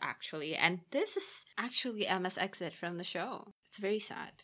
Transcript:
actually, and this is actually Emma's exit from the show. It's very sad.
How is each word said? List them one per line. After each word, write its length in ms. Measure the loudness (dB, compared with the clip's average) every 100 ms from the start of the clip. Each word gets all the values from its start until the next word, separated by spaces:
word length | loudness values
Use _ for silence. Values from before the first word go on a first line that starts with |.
actually, 540 | -4 -4 -6 -4 -2 4
and 260 | 4 4 0
this 260 | 0 2 0
is 280 | -2 -4 -6 -4
actually 480 | 0 2 2 2 2
Emma's 300 | 4 2 2
exit 360 | 0 0 -6
from 240 | -2 -4 -2
the 60 |
show. 500 | -2 -2 -2 -4 -10 -20 _
It's 100 | -2
very 200 | 0 2
sad. 320 | 0 -6 -8 -12